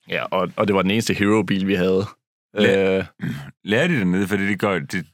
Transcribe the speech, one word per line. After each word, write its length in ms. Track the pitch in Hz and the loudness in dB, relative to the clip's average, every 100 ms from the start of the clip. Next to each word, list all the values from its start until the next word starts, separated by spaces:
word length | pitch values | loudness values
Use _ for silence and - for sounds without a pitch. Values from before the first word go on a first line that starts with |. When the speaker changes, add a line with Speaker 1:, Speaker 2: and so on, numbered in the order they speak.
| - | -8
Speaker 1:
Ja, 140 | 85 | -6
og, 260 | - 92 90 - | -4 -2 -2 -2
og 120 | 104 | 0
det 80 | 98 | 2
var 60 | |
den 100 | 92 | 2
eneste 220 | 110 110 | 0 0
Hero-bil, 540 | 98 101 107 92 98 95 | 0 2 2 2 -2 0
vi 60 | 95 | 0
havde. 300 | 92 95 104 - _ _ _ 104 | 2 0 -2 -8 _ _ _ 0
Speaker 2:
Lær- 400 | 101 98 95 95 | 2 2 2 0
Speaker 1:
Øh. 60 | 90 - 85 143 71 - | -4 -8 -8 -8 -14 -12
Speaker 2:
Lærer 240 | 90 110 180 | -2 0 2
de 100 | 151 | 2
dernede? 300 | 92 92 95 | 2 0 0
Fordi 200 | 101 98 | -2 -2
det 120 | 95 | 0
gør, 200 | 104 90 | 0 0
det 260 | 69 95 80 | -4 -8 -8